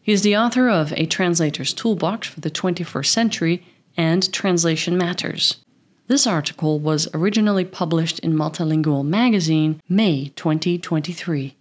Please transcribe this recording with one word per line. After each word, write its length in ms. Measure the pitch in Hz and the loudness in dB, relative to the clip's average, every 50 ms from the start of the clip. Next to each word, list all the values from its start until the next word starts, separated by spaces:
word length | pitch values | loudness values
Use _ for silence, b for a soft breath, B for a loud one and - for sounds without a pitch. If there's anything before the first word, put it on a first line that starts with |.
He 120 | _ - 214 | _ 2 2
is 100 | 196 180 | 4 4
the 140 | 208 202 | 4 4
author 320 | 208 226 240 233 254 254 247 | 4 2 2 2 2 2 4
of 240 | 214 170 156 147 156 | 4 2 2 0 0
A 140 | - 160 | -2 -2
Translator's 680 | 160 - - 190 175 170 165 165 151 143 - 175 - - | -2 0 -2 0 0 2 2 0 0 -2 -2 -6 -6 -6
Toolbox 560 | - - 226 214 165 160 165 202 226 - - | -4 -2 -2 0 0 0 -2 -4 -4 -8 -12
for 120 | - - - | -12 -8 -10
the 140 | 160 151 - | -8 -6 -4
Twenty-first 520 | - 185 175 175 175 - - 135 139 - - | -2 -2 -2 -2 -6 -6 -6 -4 -2 0 0
Century 520 | 220 233 220 220 - 170 165 170 175 b b b b b _ _ | 2 0 0 0 0 0 0 0 -2 b b b b b _ _
and 360 | - 165 160 165 185 185 - - | -2 0 2 2 2 2 0 -2
Translation 640 | - - 196 185 170 165 170 160 156 - - 170 | -2 -2 0 0 2 2 2 0 0 -2 -2 0
Matters. 600 | 180 180 170 180 175 - - - - - - - - _ _ _ _ _ _ _ _ _ | 0 0 -2 -4 -4 -6 -6 -4 -2 -2 -2 -2 -4 _ _ _ _ _ _ _ _ _
This 220 | _ 247 277 - 240 | _ 0 2 2 2
article 500 | 190 160 143 - - - - 156 151 151 | 0 0 -2 -4 -6 -2 0 0 0 2
was 300 | 147 156 156 147 160 - - | 0 0 0 0 -2 -2 -2
originally 520 | 156 165 208 208 226 214 208 202 190 185 | 0 0 2 2 2 2 2 2 2 0
published 560 | 185 - - 185 160 165 165 165 165 - - | -2 -4 -6 -2 0 2 0 0 0 -4 -4
in 160 | - 160 160 | -2 -2 0
Multilingual 680 | 156 151 151 151 - 175 156 156 156 156 156 147 139 139 | 0 0 -2 -4 -2 -2 0 0 2 2 2 0 0 0
Magazine, 760 | 147 165 214 240 254 220 196 170 156 160 156 156 156 156 156 _ _ | 0 0 2 2 2 2 2 2 2 2 2 2 2 0 -4 _ _
May 400 | 175 196 226 202 156 135 139 143 - | 0 2 4 2 2 0 -2 -6 -10
twenty 420 | - - 165 156 156 - 180 175 175 | -4 -2 0 0 0 0 -2 -2 -2
twenty-three. 760 | 170 - 170 156 151 175 175 - - - 165 143 135 135 - _ | -2 -2 -2 -2 -2 -4 -8 -8 -6 -4 -2 -2 -4 -6 -10 _